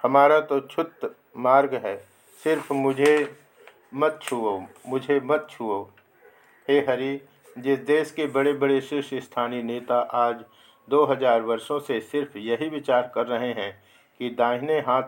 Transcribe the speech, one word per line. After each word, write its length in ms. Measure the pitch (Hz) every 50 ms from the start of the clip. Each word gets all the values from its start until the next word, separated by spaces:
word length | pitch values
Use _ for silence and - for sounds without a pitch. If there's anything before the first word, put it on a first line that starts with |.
| -
हमारा 360 | 123 135 139 143 147 151 156
तो 220 | 151 147 147 139
क्षुद्र 480 | 139 - - - 165 160 - - - 113 - _ _ _ - -
मार्ग 360 | 120 127 131 139 139 135 131
है। 240 | 120 107 104 101 101 - _ _ _ _ _ _ - -
सिर्फ 280 | 156 160 147 143 -
मुझे 680 | 143 139 135 135 135 131 139 147 151 151 147 143 143 - _ _ _ _ - - - _ _ _ -
मत 260 | 135 147 156 156 -
छुओ, 420 | - - 131 120 113 107 101 95 92 - - - - 127
मुझे 340 | 127 131 123 131 143 139 131
मत 240 | 123 151 151 151 -
छुओ। 380 | - - 120 110 101 98 101 - - _ _ _ _ _ _ - _ _ _ _ _ _ _ -
हे 100 | 139 143
हरि, 480 | 139 135 127 120 127 135 139 139 139 - _ _ _ - - 123
जिस 220 | 123 135 139 127
देश 320 | - 131 147 156 156 151
के 140 | - - 151
बड़े-बड़े 560 | 139 127 135 139 147 143 135 139 139 139 135
शीर्ष 320 | 131 - 151 143 139 - 135
स्थानीय 500 | 127 127 - - - 120 120 123 123 117
नेता 360 | 117 117 120 120 - 123 120
आज 460 | 120 - 120 120 120 120 117 117 110 - _ _ _ _ _ _ _ -
दो 160 | 131 147 151
हज़ार 360 | 131 139 123 131 127 117 117
वर्षों 380 | 113 113 117 110 - - 147 143
से 200 | 143 - 135 113
सिर्फ 360 | 110 - - 147 139 139 -
यही 340 | 104 107 113 117 113 151 160
विचार 420 | 156 147 143 - 127 123 123 123 -
कर 120 | 110 120 120
रहे 260 | 123 113 123 123 117
हैं 300 | 110 101 101 95 - _ _ _ _ _ _ _ -
कि 100 | 123 123
दाहिने 500 | 120 123 120 120 123 123 131 151 156 151
हाथ 240 | 139 123 123 131 127